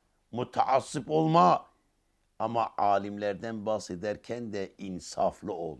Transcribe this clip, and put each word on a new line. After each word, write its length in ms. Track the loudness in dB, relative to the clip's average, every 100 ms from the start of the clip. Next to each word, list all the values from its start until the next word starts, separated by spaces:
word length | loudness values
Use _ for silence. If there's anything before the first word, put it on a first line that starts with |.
| _ _ _
mutaassıp 800 | -6 -4 0 4 2 2 -8 0
olma, 560 | 2 4 6 6 6 0 _ _ _ _ _ _ -6
ama 380 | -2 0 0 2
alimlerden 880 | 2 2 0 -4 -4 -4 -6 -6 -2
bahsederken 880 | -2 -4 -6 -4 -6 -6 -8 -6
de 220 | -6 -6 -8
insaflı 760 | -10 -10 -8 -2 -2 -2 -8
ol. 260 | -6 -6